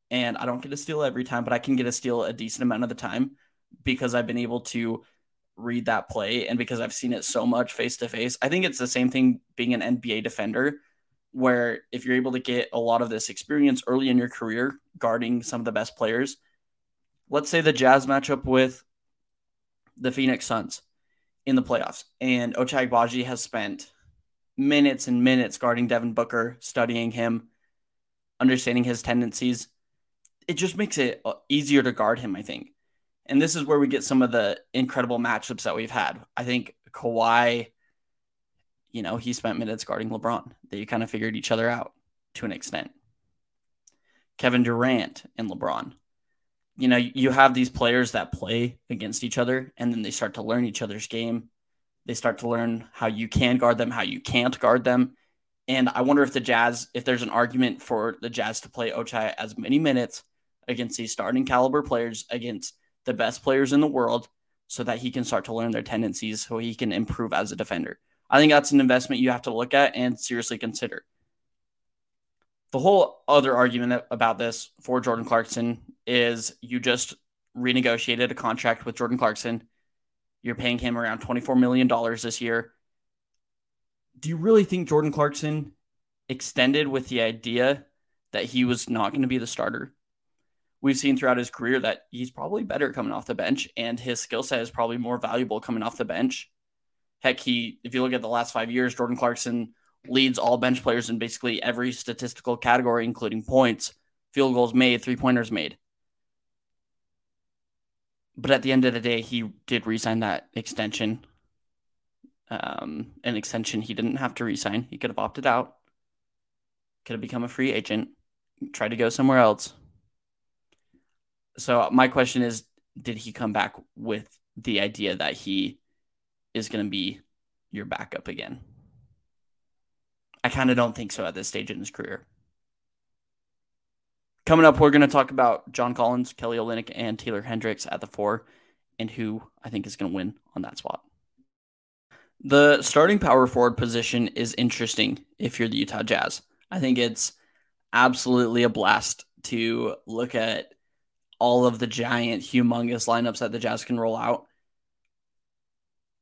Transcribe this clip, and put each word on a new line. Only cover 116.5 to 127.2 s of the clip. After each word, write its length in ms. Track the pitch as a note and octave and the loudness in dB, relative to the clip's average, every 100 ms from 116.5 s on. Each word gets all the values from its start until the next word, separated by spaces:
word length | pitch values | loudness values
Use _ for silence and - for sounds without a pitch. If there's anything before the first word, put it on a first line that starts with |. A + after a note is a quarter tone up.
| _ _ _ _ _ - | _ _ _ _ _ -12
could 80 | |
have 80 | A2+ | -10
become 220 | A2+ B2 | -8 -6
a 40 | A#2+ | -6
free 240 | - C3 | -2 0
agent, 380 | A2+ - G#2+ - _ _ _ _ - - | 0 -2 -2 -4 _ _ _ _ -16 -12
tried 160 | - A2 | -4 -2
to 80 | A#2 | 0
go 120 | A2+ | 0
somewhere 280 | B2 C3+ C3 | 2 4 6
else. 360 | A2+ G#2 - - _ _ _ _ _ _ _ _ _ _ _ _ _ _ _ _ _ - | 6 4 -4 -14 _ _ _ _ _ _ _ _ _ _ _ _ _ _ _ _ _ -6
So 320 | - A#2+ G#2 | 2 2 4
my 160 | B2+ C3 | 4 4
question 340 | C3+ B2 B2+ | 4 2 0
is, 220 | A#2+ A2 - _ _ - | -2 -4 -12 _ _ -14
did 180 | A#2+ G#2+ | -10 -10
he 160 | A2 | -10
come 180 | - A2 | -6 -2
back 240 | G#2 - - - - | 0 -2 -4 -20 -12
with 300 | A2+ G#2+ - _ _ - | -6 -6 -8 _ _ -10
the 240 | B2+ G2+ | -2 0
idea 380 | G#2 G#2 G2+ F#2 | 0 -2 -4 -2
that 160 | D2+ | -4
he 460 | - G2 F#2+ F#2 - _ _ _ _ _ _ _ | -6 -4 -2 -2 -6 _ _ _ _ _ _ _
is 160 | A2+ G#2+ | -8 -6
gonna 160 | A2 G#2 | -6 -4
be 340 | F#2+ F#2 - | -4 -6 -8